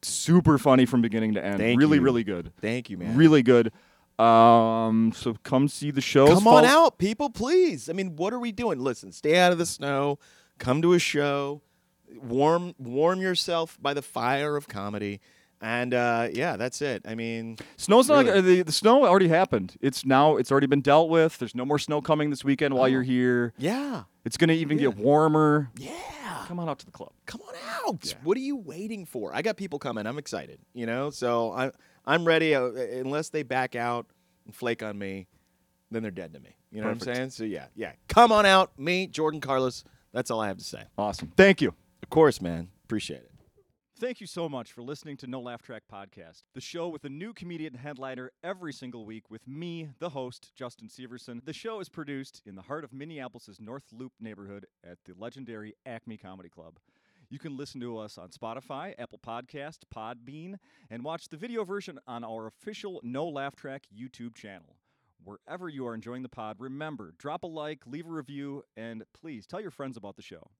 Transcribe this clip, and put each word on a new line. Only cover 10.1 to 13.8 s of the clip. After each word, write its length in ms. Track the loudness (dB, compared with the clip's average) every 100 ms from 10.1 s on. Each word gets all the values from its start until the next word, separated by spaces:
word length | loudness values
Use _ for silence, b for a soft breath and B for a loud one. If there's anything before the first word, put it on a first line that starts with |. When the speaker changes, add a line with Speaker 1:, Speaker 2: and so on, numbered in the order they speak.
| -4 b b b _
Speaker 2:
Come 240 | -2 2
to 100 | 4
a 60 | 4
show. 640 | 2 -2 0 -2 -4 -10 _ _ _ _ _ -18
Warm, 520 | -6 0 2 2 -2 -12
warm 420 | -8 0 0 0
yourself 560 | -2 -2 -2 -2 -4 -6